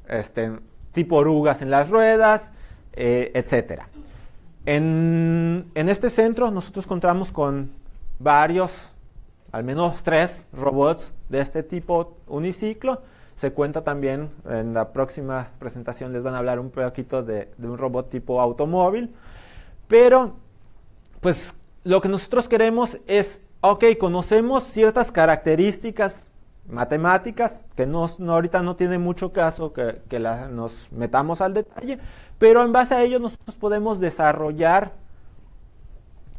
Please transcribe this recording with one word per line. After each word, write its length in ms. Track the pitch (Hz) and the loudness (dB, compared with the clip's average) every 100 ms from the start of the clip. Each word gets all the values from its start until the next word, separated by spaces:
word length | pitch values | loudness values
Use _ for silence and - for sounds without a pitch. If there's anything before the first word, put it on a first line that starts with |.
| - | -8
este, 500 | 113 104 - 113 110 - - - | -8 -6 -6 -6 -6 -16 -20 -8
tipo 240 | 170 170 156 | -4 2 4
orugas 460 | 151 151 147 135 | 4 4 2 0
en 80 | 135 | 2
las 180 | 139 147 | 2 4
ruedas, 640 | 220 220 220 214 214 - - - - - | 4 4 6 4 4 -2 -20 -20 -20 -16
eh, 380 | - 123 123 123 | -4 0 0 0
etcétera. 540 | 127 123 127 - 87 - - - - - - - - - | -4 0 0 -2 -8 -14 -20 -20 -20 -20 -20 -20 -10 -2
En, 1040 | 147 160 160 165 165 165 165 165 175 185 | 0 2 2 2 2 2 2 0 -2 -6
en 140 | 151 165 | -2 0
este 220 | 202 240 | 0 0
centro 400 | 220 226 233 240 | 2 2 2 -2
nosotros 360 | 196 - 196 185 | -2 -8 -10 -6
contamos 440 | 180 175 175 185 | -2 0 0 -2
con 400 | - 143 139 135 - - - - - | -2 -2 -2 -6 -12 -16 -12 -8 -2
varios, 760 | 139 147 160 180 180 - - - - - - _ - | 4 4 4 2 -2 -6 -20 -20 -20 -20 -20 _ -12
al 100 | 113 | -8
menos 400 | 123 147 175 170 | -6 -2 -2 -2
tres 400 | - 160 175 - - | 0 2 2 -4 -16
robots 640 | 131 139 135 143 160 - - - | -4 0 2 2 2 -6 -12 -6
de 120 | 139 | -4
este 220 | 139 160 | -4 -6
tipo 540 | 156 180 160 170 170 - - | -6 -8 -2 -2 -2 -10 -10
uniciclo. 760 | 147 175 175 214 220 262 254 - _ - - | -6 -6 -4 -6 -4 -6 -6 -10 _ -20 -8
Se 160 | 139 | -6
cuenta 320 | 139 143 151 | -2 -4 -4
también, 460 | 151 143 135 135 151 - - | -4 -4 -4 -4 -8 -12 -8
en 260 | 113 113 | -6 -4
la 180 | 113 110 | -4 -4
próxima 580 | 135 131 - 135 131 120 - | -4 -4 -6 -8 -8 -10 -14
presentación 520 | 127 123 120 120 127 | -14 -12 -12 -12 -8
les 120 | 127 | -8
van 100 | 131 | -6
a 40 | 127 | -4
hablar 200 | 123 123 | -4 -4
un 120 | 127 | -6
poquito 520 | 135 127 131 127 131 | -6 -6 -6 -6 -6
de, 280 | 113 107 - - | -4 -6 -8 -12
de 120 | 117 | -10
un 100 | 120 | -6
robot 320 | 131 123 127 | -6 -6 -6
tipo 300 | 127 - 123 | -8 -4 0
automóvil. 760 | 120 117 151 180 180 220 240 - - - - - - - - | 0 0 -2 2 2 0 -6 -12 -20 -20 -20 -20 -20 -16 4
Pero, 480 | 226 247 254 240 - - - - - - - - - | 8 8 6 4 -6 -20 -20 -20 -20 -20 -20 -20 -4
pues, 340 | 180 160 - - - - | -2 -2 -6 -18 -20 -10
lo 160 | 180 190 | 0 2
que 80 | 190 | 2
nosotros 400 | 196 - 240 240 | -4 -2 -2 2
queremos 500 | 226 226 233 240 - - | 2 2 2 -2 -4 0
es, 340 | 202 202 - - - | 0 0 -6 -20 0
ok, 240 | 185 202 233 226 | 2 4 4 4
conocemos 640 | 185 180 175 214 233 269 | 0 -2 2 2 4 0
ciertas 480 | 262 214 220 226 226 | -2 2 4 4 0
características 1160 | 165 160 156 160 156 202 202 226 214 196 - - - - - - | 4 4 4 2 2 2 0 -6 -4 -4 -4 -20 -20 -20 -20 -10
matemáticas, 960 | 120 123 151 170 185 233 214 226 - - | -6 -2 0 2 2 0 -4 -4 -4 -10
que 120 | - 131 | -4 -2
no, 200 | 165 165 170 | -2 -4 -4
no, 160 | 175 | 0
ahorita 280 | 165 170 180 | 0 2 -2
no 140 | 180 175 | -2 -2
tiene 220 | 180 180 | -2 0
mucho 340 | 175 175 185 | -2 -4 -4
caso 400 | - 165 165 156 | 0 0 -2 -8
que, 300 | 131 120 - - | -4 -6 -6 -8
que 120 | 120 | -6
la, 260 | 113 117 135 | -4 -6 -8
nos 460 | 120 117 - - | -10 -10 -12 -14
metamos 480 | 110 117 131 151 170 | -8 -2 0 0 -2
al 120 | 190 | -2
detalle, 460 | 202 214 - 247 262 - - - - | -2 -6 -10 -12 -10 -12 -18 -14 4
pero 240 | 226 240 | 8 8
en 100 | 240 | 6
base 220 | 247 247 | 4 4
a 80 | 254 | 2
ello 160 | 247 254 | 2 0
nosotros 380 | 233 - - - | -4 -10 -18 -6
podemos 420 | 208 208 214 196 | -2 -2 -2 -2
desarrollar 920 | 175 - 156 147 151 151 165 185 202 - - - - - - - - - - - - - - | -4 2 2 2 -2 0 4 4 2 -8 -18 -20 -20 -20 -20 -20 -20 -20 -20 -20 -20 -20 -18